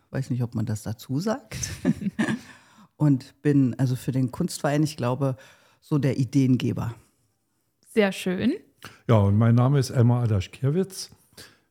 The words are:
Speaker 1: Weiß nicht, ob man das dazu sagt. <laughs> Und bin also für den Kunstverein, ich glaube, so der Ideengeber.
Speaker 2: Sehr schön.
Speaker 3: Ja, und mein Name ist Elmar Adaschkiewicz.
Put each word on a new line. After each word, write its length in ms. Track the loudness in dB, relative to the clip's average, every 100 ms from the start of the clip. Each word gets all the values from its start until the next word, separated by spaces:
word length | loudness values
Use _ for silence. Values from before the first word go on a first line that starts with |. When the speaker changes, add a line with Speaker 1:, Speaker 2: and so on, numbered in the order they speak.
| _
Speaker 1:
Weiß 200 | -8 -4
nicht, 120 | -4
ob 120 | -4
man 120 | -4 -4
das 160 | -4
dazu 380 | -6 -10 -6 -4
sagt. 380 | -4 -6 -8 -10 -10 -6 -4 -2 -4 -4 -4
<laughs> 680 | -4 -8 -20 _ _ _ -2
Und 380 | 2 2 -2 _
bin 360 | 0 2 2 0
also 180 | -2 -2
für 160 | -4
den 200 | -2 -2
Kunstverein, 500 | -2 -6 -4 -2 0
ich 140 | -2 -2
glaube, 400 | -4 -2 -2 -4 -12 _ _ _
so 180 | -2 0
der 200 | 0 0
Ideengeber. 760 | 0 2 4 2 0 -4 -6 -8 _ _ _ _ _ _ _ _ _
Speaker 2:
Sehr 200 | 0 0
schön. 420 | 0 -4 -2 -2 -4 -10 _ -20 -12 2
Speaker 3:
Ja, 80 | 4
und 200 | 4 4
mein 180 | 4
Name 240 | 4 4 2
ist 120 | 0
Elmar 320 | 2 4 4
Adaschkiewicz. 880 | 0 -2 -4 -4 -2 -2 -4 -8 -16 _ _ -20 -20 _ _